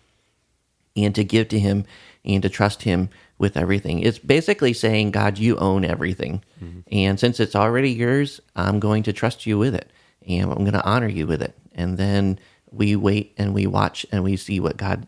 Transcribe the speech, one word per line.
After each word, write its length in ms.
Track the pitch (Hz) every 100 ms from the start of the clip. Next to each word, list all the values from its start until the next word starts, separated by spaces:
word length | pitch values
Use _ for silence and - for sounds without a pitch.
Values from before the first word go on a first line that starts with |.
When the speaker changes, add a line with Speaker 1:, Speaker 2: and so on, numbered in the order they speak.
| _ _ _ _ _ _ _ _ _ -
Speaker 1:
and 180 | 104
to 80 | 101
give 260 | 98 113 110
to 100 | 110
him 260 | 101 101 101 - - _
and 180 | - 98
to 60 | 92
trust 340 | - 104 -
him 260 | 113 90 92 - _ -
with 180 | 101 -
everything. 440 | 87 101 - 85
It's 180 | 104 110
basically 540 | - 143 165 202 131
saying, 400 | 117 110 110 104
"God, 260 | 104 104 101
you 180 | 113 113
own 280 | 95 95
everything. 580 | 87 82 85 92 - 90 - -
Speaker 2:
Mm-hmm. 180 | 85 87 -
Speaker 1:
And 300 | 104 98 98
since 180 | 123 120
it's 160 | 110 101
already 360 | 110 120 135
yours, 480 | 113 120 135 143 - _ -
I'm 240 | 95 104
going 240 | 104 107
to 80 | 107
trust 340 | 98 - - -
you 100 | 104
with 200 | 123 101
it, 140 | - _ _ _ -
and 240 | 87 92
I'm 140 | -
gonna 180 | 101 101
honor 240 | - 117 113
you 200 | 95 78
with 120 | -
it." 140 | - - _
And 240 | - 90 92
then 440 | 98 101 98 95 _ _ _
we 240 | 110 104 101
wait 380 | 101 104 101 -
and 160 | 101
we 140 | 98 98
watch 360 | 95 101 - -
and 140 | 101
we 120 | 95 95
see 220 | - 101
what 180 | 87 -
God 300 | 92 92